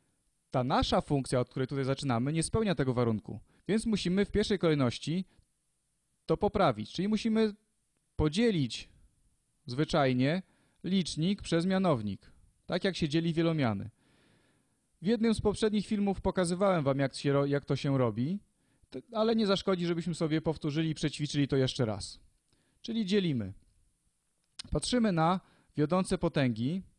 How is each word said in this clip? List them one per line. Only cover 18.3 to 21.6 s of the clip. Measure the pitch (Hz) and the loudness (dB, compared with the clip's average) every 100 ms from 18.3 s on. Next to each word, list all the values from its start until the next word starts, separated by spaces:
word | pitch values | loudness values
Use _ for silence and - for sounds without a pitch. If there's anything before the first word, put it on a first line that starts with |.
| 202 - _ _ _ _ | -4 -8 _ _ _ _
te-, | 262 - | -16 -8
ale | 226 220 226 | -2 2 2
nie | 202 | 2
zaszkodzi, | 190 - 185 170 | 2 2 0 0
żebyśmy | 170 180 | -2 -2
sobie | 160 160 156 | -2 0 0
powtórzyli | 165 147 160 143 160 | -2 -2 -2 0 -2
i | |
przećwiczyli | 151 151 - 147 147 139 | -2 -4 -2 -2 0 2
to | |
jeszcze | 135 | 2